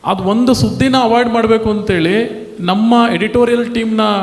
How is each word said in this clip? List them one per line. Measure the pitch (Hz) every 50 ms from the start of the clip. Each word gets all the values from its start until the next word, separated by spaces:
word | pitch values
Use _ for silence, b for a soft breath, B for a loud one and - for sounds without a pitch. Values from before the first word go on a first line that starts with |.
| -
ಅದು | - 196 185 185
ಒಂದು | 185 208 226 247 262 247
ಸುದ್ದಿನ | - - 214 - - 262 269 254
ಅವಾಯ್ಡ್ | 262 247 226 226 240 247 233
ಮಾಡಬೇಕು | 220 233 220 220 226 220 220 220
ಅಂತೇಳಿ | 208 208 190 196 190 175 160 165 190 220 233 - - - - - - -
ನಮ್ಮ | 175 180 185 208 220 226 240 233 233 233 -
ಎಡಿಟೋರಿಯಲ್ | - - 220 233 240 240 233 240 240 240 240 240
ಟೀಮ್ನ | 233 226 220 220 220 214 214 208 196